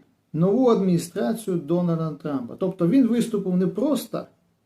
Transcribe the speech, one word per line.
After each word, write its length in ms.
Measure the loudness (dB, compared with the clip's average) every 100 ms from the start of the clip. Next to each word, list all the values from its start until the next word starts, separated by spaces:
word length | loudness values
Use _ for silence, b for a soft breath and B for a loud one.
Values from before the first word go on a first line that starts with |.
| _ _ _
нову 340 | 0 2 4 4
адміністрацію 920 | 4 4 2 0 -4 -4 -4 -4 -4
Дональда 560 | 0 0 0 -2 -4
Трампа. 420 | -6 -6 -6 -8 -6
Тобто 320 | -6 0 2
він 200 | 4 4
виступив 500 | 2 -2 -4 -2 0
не 100 | 0
просто, 600 | 0 0 -2 -4 -10 -10 _ _ _